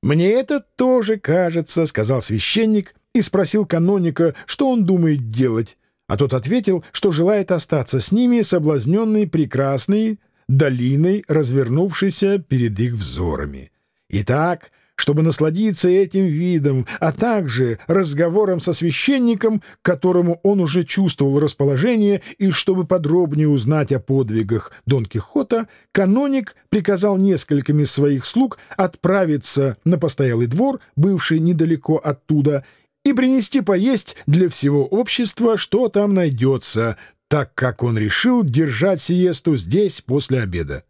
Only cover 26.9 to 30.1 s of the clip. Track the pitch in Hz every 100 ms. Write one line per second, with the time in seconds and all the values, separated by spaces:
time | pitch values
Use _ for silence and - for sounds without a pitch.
26.9 | 196 208 190 196 180 - 143 135 147 143
27.9 | - 143 139 - 233 262 - - - 185
28.9 | - 175 196 180 147 - - 135 117 -
29.9 | 170 151